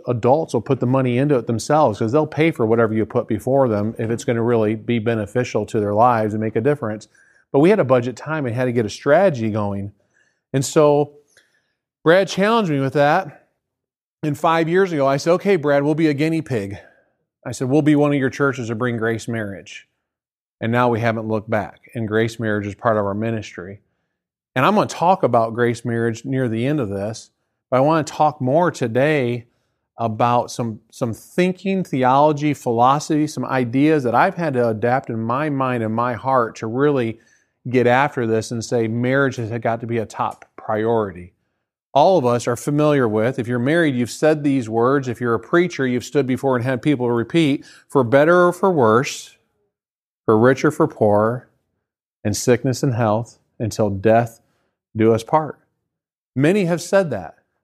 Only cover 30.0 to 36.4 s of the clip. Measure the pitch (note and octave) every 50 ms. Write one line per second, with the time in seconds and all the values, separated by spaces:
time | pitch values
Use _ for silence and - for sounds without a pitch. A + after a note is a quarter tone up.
30 | A#2 A2+ G#2+ G#2+ B2 A#2+ B2 A#2+ G#2 - - - A#2+ A2+ G#2+ - _ _ - -
31 | C3 A#2 G#2+ - - - - F3+ F3+ F#3 F#3 - - F#3+ F#3+ F#3+ F3+ - - B2+
32 | B2+ B2 C3 C#3+ D3+ D#3 D3+ C#3 D3+ D3+ C#3 - - B2+ A#2 A#2 A#2+ B2+ C#3 D3+
33 | - - D#3+ D3 D3+ D3 - B2 B2 - C3+ C3 B2+ A#2 A#2+ C3+ D3 D#3 D#3 D3
34 | B2 A#2 A2+ B2+ E3 G3 F#3 F3 E3+ D3+ C3 B2 A#2+ A#2 A2 G#2 A#2 A#2+ B2 C#3
35 | - - A#2 A2+ A2+ A2+ B2 C#3 D#3 D3+ C#3 C3+ C3+ B2+ B2 A#2 A2+ G#2+ A2 A#2
36 | A#2+ B2 A#2 G#2 A#2+ C3 C3 B2+